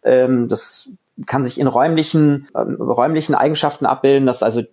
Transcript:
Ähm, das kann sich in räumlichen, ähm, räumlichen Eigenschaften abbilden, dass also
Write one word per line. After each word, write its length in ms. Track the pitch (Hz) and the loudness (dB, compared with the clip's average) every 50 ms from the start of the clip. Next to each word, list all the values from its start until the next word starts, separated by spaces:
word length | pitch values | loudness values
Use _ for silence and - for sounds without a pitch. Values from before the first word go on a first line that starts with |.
| _ | _
Ähm, 460 | 120 127 127 127 127 131 123 120 - | 4 4 4 4 2 2 0 0 -2
das 400 | 107 104 - - - - - 262 196 _ _ _ _ - - | -2 -4 -4 -8 -10 -12 -14 -20 -20 _ _ _ _ -16 -10
kann 160 | - - 135 | -4 -4 -2
sich 160 | 135 123 - | -2 -4 -4
in 100 | - 143 | -2 -2
räumlichen, 800 | 135 - 120 135 160 165 160 156 156 - 160 151 147 143 139 139 - _ | 0 2 2 0 2 0 0 -2 0 2 2 4 4 2 0 -4 -8 _
ähm, 280 | - - - 127 - | -6 -4 -4 -6 -6
räumlichen 520 | 120 123 120 117 123 151 160 156 151 - 147 | -4 -2 0 0 0 0 0 -2 -2 -2 0
Eigenschaften 520 | - - 147 156 151 - 147 - - 143 | 0 2 0 0 0 -2 -4 -4 -2 -2
abbilden, 420 | 123 139 - - 135 139 139 135 | -2 -2 2 2 2 4 4 2
dass 160 | 127 120 - - | 0 0 0 -2
also 200 | 113 113 120 110 - | 0 -2 -2 -6 -6